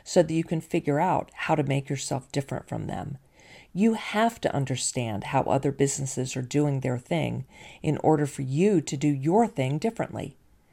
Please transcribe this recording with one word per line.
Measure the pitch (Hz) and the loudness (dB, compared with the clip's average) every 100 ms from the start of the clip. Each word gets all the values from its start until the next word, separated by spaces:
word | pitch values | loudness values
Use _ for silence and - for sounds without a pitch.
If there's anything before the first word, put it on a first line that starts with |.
so | - 185 | 2 4
that | 160 | 4
you | 165 | 2
can | 165 160 | 0 -4
figure | - 170 151 143 | -2 -2 0 2
out | 180 156 - | 2 0 -4
how | - - | -6 0
to | 151 | 0
make | 139 139 135 | 2 0 -2
yourself | 135 - 135 - | -4 -4 -6 -4
different | 143 135 - - | -4 -4 -6 -6
from | 110 101 | -6 -6
them. | 95 - 135 _ _ - - - | -6 -8 -12 _ _ -20 -20 -6
You | 175 226 | 2 2
have | 220 - 208 226 - | 2 -2 0 0 0
to | - | -2
understand | 143 135 127 - 127 113 101 | -2 -2 -2 -4 -2 -4 -4
how | - 135 | -2 0
other | - 135 139 | 2 2 0
businesses | 135 139 143 135 - 127 127 | 0 0 0 -4 -4 -4 -6
are | |
doing | 123 143 147 135 | -2 0 2 0
their | 131 123 | -2 -4
thing | - 170 123 120 131 - - - | -2 -2 -2 -4 -8 -16 -20 -6
in | 151 143 | -2 2
order | - 151 143 | 4 4 2
for | - | -4
you | 131 143 202 180 | -2 2 4 4
to | - 139 | 0 0
do | 147 | 0
your | 139 143 208 226 | 2 2 4 2
thing | 143 131 151 | 0 -2 -2
differently. | 226 226 - 107 - - _ _ _ | -2 -4 -6 -6 -10 -12 _ _ _